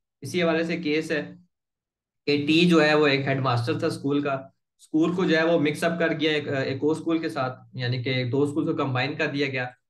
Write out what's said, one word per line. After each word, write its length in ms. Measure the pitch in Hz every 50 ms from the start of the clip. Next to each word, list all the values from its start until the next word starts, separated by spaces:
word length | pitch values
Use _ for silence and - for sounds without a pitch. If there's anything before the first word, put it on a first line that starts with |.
| _ _ _ _ -
इसी 180 | 120 180 180
हवाले 240 | 170 165 160 160 170
से 120 | 170 175
case 360 | 143 - 151 147 156 156 160 165
है 100 | 147 143 - - - _ _ _ _ _ _ _ _ _ _ _ _ _ _ _ _ _
कि 120 | 147 143 147 143
T 200 | 147 156 165 175
जो 140 | 175 170 160
है 140 | 151 151 151
वो 100 | 151 151 143
एक 200 | 139 139 135 139
headmaster 540 | 135 135 131 131 120 113 - 165 156 147 170
था 60 | 156
स्कूल 340 | - - - 139 143 143 143
का, 320 | 143 135 135 - - _ _ _ _ _ _
School 360 | - _ - 156 165 175 175
को 100 | 180 180
जो 120 | 156 160
है 80 | 160 160
वो 120 | 165 170 156
मिक्सअप 400 | 143 151 147 - 180 170 170 -
कर 160 | 170 156 156
गया, 180 | 147 147 156 156
एक, 160 | 147 135 117
एक 360 | 139 135 135 - - 113 139
और 100 | 151 160
school 240 | 160 - 165 165 160
के 100 | 165 156
साथ, 500 | - 143 127 127 123 - - - - 127
यानी 240 | 127 120 131 123 117
कि 200 | 135 131 127 127
दो 220 | 120 131 135 143
स्कूल 180 | 143 143 160 151
को 100 | 160 151
कंबाइन 400 | 160 143 135 127 123 131 143 151
कर 120 | 156 160
दिया 220 | 143 139 143 143 135
गया 260 | 127 131 123 127 - _ _ _